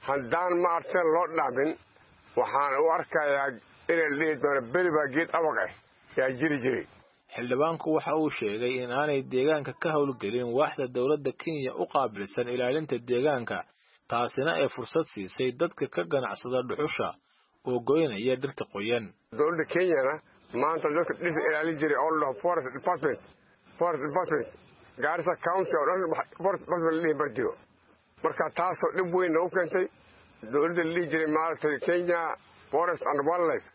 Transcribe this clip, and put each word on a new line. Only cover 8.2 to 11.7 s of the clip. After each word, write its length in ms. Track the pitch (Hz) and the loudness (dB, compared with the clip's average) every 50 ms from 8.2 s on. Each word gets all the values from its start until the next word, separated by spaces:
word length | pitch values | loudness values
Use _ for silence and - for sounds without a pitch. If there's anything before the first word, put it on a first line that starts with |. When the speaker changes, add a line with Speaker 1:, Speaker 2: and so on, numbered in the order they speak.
| 156 151 | 0 0
Speaker 2:
sheegay 440 | - - 117 107 101 110 120 123 131 127 | 0 -2 -2 -2 -2 -2 -2 -2 -2 -2
in 140 | 127 123 | -4 -2
aanay 300 | 120 135 147 151 147 139 131 | -2 0 0 2 0 0 -2
deegaanka 500 | 127 120 127 131 147 156 151 139 139 123 | 0 0 2 4 4 2 2 0 -6 -8
ka 160 | - - 170 | -4 -2 0
howlgelin 580 | 156 151 147 139 131 117 113 101 110 123 123 120 | 2 2 2 2 0 -4 -4 -4 -2 -2 -2 0
waaxda 340 | 117 127 151 143 - - 139 123 | 2 2 2 2 0 -4 -6 -4
dowladda 440 | 127 123 123 135 151 151 143 139 | -2 0 2 2 0 0 0 -4
Kenya 400 | - _ - - 160 151 135 127 | -6 _ -6 -6 -6 -4 -4 -6